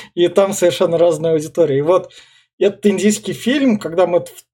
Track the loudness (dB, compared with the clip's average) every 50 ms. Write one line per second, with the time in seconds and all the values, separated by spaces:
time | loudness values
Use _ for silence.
0 | -10 -8 _ 0 0 2 2 2 0 0 0 0 0 0 2 0 0 0 2 2
1 | 2 2 2 0 -2 -2 -2 -2 -2 -4 -2 0 0 0 0 0 0 2 0 0
2 | 0 -4 -12 -20 -20 _ _ _ _ _ _ -2 -2 -2 0 0 0 0 0 2
3 | 0 0 0 -2 -4 -8 -10 -6 -4 -2 -2 0 0 0 0 0 -4 -4 -2 0
4 | 0 0 0 -2 -2 -4 -10 -20 -20 _